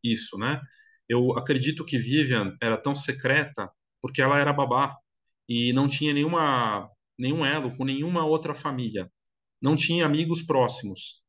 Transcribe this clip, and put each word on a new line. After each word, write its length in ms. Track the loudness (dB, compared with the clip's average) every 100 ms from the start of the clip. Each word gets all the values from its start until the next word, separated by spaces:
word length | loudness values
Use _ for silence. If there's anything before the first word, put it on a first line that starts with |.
isso, 340 | -2 -2 -2 -4
né? 220 | -4 -4 -6 _ _ _ -2
"Eu 280 | 2 2 0
acredito 460 | 0 0 0 -4
que 140 | -2 -2
Vivian 580 | 0 2 2 0 -2 -2
era 160 | -2 0
tão 180 | -2
secreta 760 | -2 -2 -2 0 0 0 -6 -10 _ _ _
porque 200 | -6 0
ela 160 | 2 4
era 140 | 2
babá 440 | 2 2 2 0 -4 _ _ _ _ -6
e 240 | -2 2
não 160 | 2 2
tinha 240 | 0 0
nenhuma, 760 | 0 0 2 2 2 0 -2 -6 _ _ -6
nenhum 260 | -2 0
elo 320 | 0 -2 -4 -4
com 80 |
nenhuma 400 | -4 -2 -2 0
outra 300 | 2 0 -2
família. 560 | -6 -4 -4 -4 -4 -8 _ _ _ _ _
Não 140 | 2 2
tinha 300 | 2 2 2
amigos 360 | 2 2 0
próximos, 800 | 0 2 2 0 -8 -10 -12 -16